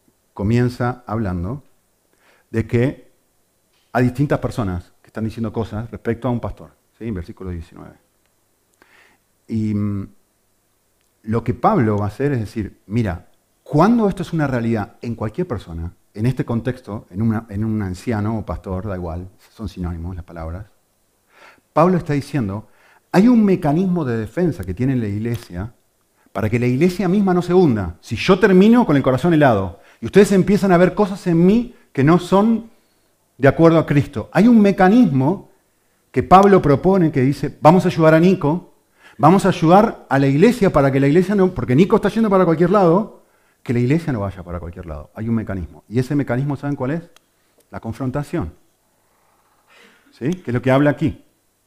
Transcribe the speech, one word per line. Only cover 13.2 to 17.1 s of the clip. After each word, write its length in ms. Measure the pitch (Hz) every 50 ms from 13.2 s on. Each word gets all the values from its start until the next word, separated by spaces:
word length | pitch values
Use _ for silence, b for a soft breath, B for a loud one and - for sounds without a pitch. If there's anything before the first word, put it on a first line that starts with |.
| - _ _ _ _ _ _ _ _
cuando 460 | - - 147 165 208 240 233 220 196
esto 140 | 185 - 170
es 100 | - -
una 140 | 160 147
realidad 480 | 135 127 120 117 113 113 107 98 104 - _ -
en 120 | 120 117
cualquier 320 | - 107 107 - - 180
persona, 460 | 175 123 95 - - 82 82 82 87 - _ _ _ _
en 120 | 104 110
este 180 | 127 131 - 156
contexto, 640 | - 123 117 113 131 123 - - - 104 117 - _